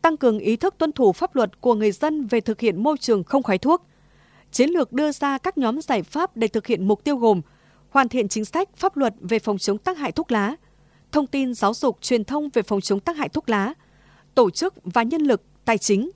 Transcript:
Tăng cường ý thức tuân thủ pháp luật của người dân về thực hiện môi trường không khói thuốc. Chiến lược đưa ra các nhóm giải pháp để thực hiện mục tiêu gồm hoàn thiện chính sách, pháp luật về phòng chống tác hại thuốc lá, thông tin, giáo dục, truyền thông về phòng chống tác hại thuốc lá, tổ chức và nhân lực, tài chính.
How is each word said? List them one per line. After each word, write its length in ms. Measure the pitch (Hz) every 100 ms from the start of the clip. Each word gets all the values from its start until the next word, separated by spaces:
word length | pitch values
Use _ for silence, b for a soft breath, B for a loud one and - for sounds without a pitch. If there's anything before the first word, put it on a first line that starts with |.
Tăng 160 | 330 311
cường 220 | 254 214
ý 160 | - 226
thức 200 | 370 -
tuân 140 | 330
thủ 200 | 302 220
pháp 240 | 175 359 269
luật 260 | 208 _
của 140 | 247 220
người 160 | 214
dân 360 | 196 302 311 233
về 140 | 240
thực 180 | 220 214
hiện 240 | 226 175
môi 140 | 254 294
trường 260 | - 208
không 200 | 170 269
khói 140 | 247 190
thuốc. 280 | 269 349 b b b b b b b
Chiến 180 | - 269
lược 240 | 349 262
đưa 180 | 247 302
ra 260 | 285 285 269
các 200 | 359 330
nhóm 240 | 240 269
giải 220 | - 233
pháp 340 | 165 294 370 226
để 100 | 220
thực 200 | 226 -
hiện 200 | 208 190
mục 160 | 208
tiêu 140 | 294 277
gồm 240 | 233 190 - b b b b
hoàn 200 | 277 254
thiện 180 | 254 202
chính 180 | 220 214
sách, 240 | 320 392 _
pháp 200 | 381 294
luật 180 | 247 214
về 200 | 180 220
phòng 180 | 220 202
chống 200 | - 208
tác 200 | - 349
hại 140 | 277
thuốc 200 | - 330
lá, 240 | 226 202 311 b b b b b
thông 160 | 302 285
tin, 260 | 277 262
giáo 200 | 233 202
dục, 240 | - 269 202
truyền 220 | - 240
thông 260 | 208 294 302
về 80 | 240
phòng 200 | 196 202
chống 180 | - 202
tác 180 | - 320
hại 120 | 269
thuốc 200 | 302 -
lá, 240 | 208 202 320 b b b b b -
tổ 140 | 214
chức 240 | - 370 -
và 200 | - 240
nhân 180 | 233 320
lực, 200 | 294 214 _ _ -
tài 120 | 220
chính. 340 | - 196 294